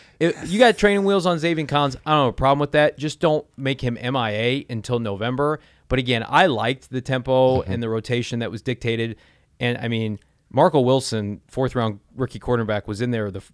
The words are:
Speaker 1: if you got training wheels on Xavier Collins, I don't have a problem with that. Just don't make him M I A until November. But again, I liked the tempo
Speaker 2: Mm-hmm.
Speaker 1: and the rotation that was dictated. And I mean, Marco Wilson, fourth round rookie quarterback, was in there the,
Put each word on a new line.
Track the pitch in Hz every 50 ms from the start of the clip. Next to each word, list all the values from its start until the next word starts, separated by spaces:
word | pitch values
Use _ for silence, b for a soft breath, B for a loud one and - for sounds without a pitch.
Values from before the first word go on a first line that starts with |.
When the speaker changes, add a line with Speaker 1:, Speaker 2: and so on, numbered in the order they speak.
| b b b b
Speaker 1:
if | 151 170 - - 156 156
you | 185 214
got | 254 233 - -
training | 208 208 202 202 196
wheels | 196 196 190 165
on | 185 175 156
Xavier | 156 170 160 156 151
Collins, | 131 143 147 143 139 127 - -
I | 156
don't | 156 151
have | 135 117
a |
problem | - - 135 135 139 143
with | 147 143
that. | - 151 151 151 -
Just | - 147 151 - -
don't | 175 160 151 147 - _ _ -
make | 135 135 139 131
him | 131 123 117 117
M | 120 123 139
I | 131 117 107
A | 104 107 117 123 131 139 - -
until | 123 110 - - 123 117
November. | 117 104 98 95 110 120 127 131 147 151 156 - b b b b b b
But | 127 131
again, | 127 123 123 117 113
I | - 139 160 185
liked | 175 123 107 110 120 135 131 - -
the | 127 131
tempo | 127 - 131 127 120 131 131 131 131 127 131 131
Speaker 2:
Mm-hmm. | - 95
Speaker 1:
and | - 120
the | 117 110
rotation | 110 113 - - 120 120 113 - 127 117
that | 117 95
was | 101 107
dictated. | - 131 123 - - 117 113 113 117 113 107 b b b b b b b b -
And | 123 120 120
I | - 120 117
mean, | 117 113 113 107 104 - _ _ _ _ _ _
Marco | - 127 160 180 147 143
Wilson, | 123 127 131 135 131 - 117 110 104 101 104 - _ _
fourth | - 139 135 120 -
round | 127 113 110 101 101 _ _ -
rookie | 120 131 - - 104
quarterback, | - 123 123 117 113 104 107 104 - 113
was | 107 98
in | 123 123
there | 120 110 104 101
the, | 92 95 - -